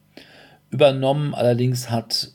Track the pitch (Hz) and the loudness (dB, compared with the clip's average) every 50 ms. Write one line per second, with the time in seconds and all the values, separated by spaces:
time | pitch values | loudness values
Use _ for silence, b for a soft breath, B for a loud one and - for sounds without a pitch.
0 | _ _ B B B B B B B B B B B - - 139 147 139 135 135 | _ _ B B B B B B B B B B B -6 0 4 4 4 4 2
1 | 135 135 139 147 147 143 - - 117 123 123 120 123 127 127 123 123 - 117 113 | 0 0 0 0 -2 -4 -2 0 0 2 2 2 0 -2 -2 -4 -4 -4 -4 -6
2 | 110 - - - - - | -4 -4 -6 -6 -8 -8